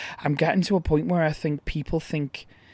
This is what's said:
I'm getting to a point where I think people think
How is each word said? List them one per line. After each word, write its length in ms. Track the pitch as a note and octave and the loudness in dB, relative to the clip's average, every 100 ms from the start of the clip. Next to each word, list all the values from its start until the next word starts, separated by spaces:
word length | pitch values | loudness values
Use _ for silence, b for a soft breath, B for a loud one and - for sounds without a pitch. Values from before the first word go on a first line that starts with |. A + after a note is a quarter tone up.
| B B D3 | B B -2
I'm 100 | C#3+ | 2
getting 260 | D#3+ F#3+ | 2 4
to 120 | E3+ G3 | 2 2
a 60 | |
point 260 | - D#3 D#3 | 2 2 2
where 160 | F3 | 2
I 80 | D#3 | 2
think 320 | D#3 D#3 D3 | 0 -2 -2
people 380 | - D#3 - D#3+ | -4 -4 -2 -4
think 460 | - D#3 C#3+ - - b b | -2 -4 -4 -8 -18 b b